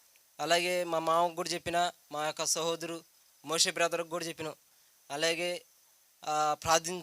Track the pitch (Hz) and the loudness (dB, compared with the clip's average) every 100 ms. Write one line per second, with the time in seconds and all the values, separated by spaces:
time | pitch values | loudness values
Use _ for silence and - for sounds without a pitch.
0 | _ _ _ - 151 170 175 180 175 165 | _ _ _ -6 2 2 4 0 0 0
1 | 160 165 175 165 175 170 175 170 175 - | 2 4 2 0 -6 -4 -2 0 0 -2
2 | - 147 151 151 156 - 160 165 165 170 | -10 -6 -4 -2 -2 0 0 -2 -4 -10
3 | 160 _ _ _ 139 160 180 170 170 165 | -12 _ _ _ -4 0 2 2 2 0
4 | 165 170 165 156 156 147 _ _ _ _ | -4 -6 -6 -6 -8 -10 _ _ _ _
5 | - 143 165 165 175 175 - _ _ _ | -10 -2 0 0 -2 -4 -8 _ _ _
6 | _ _ - 151 151 151 160 165 165 180 | _ _ -4 0 2 0 4 2 2 -2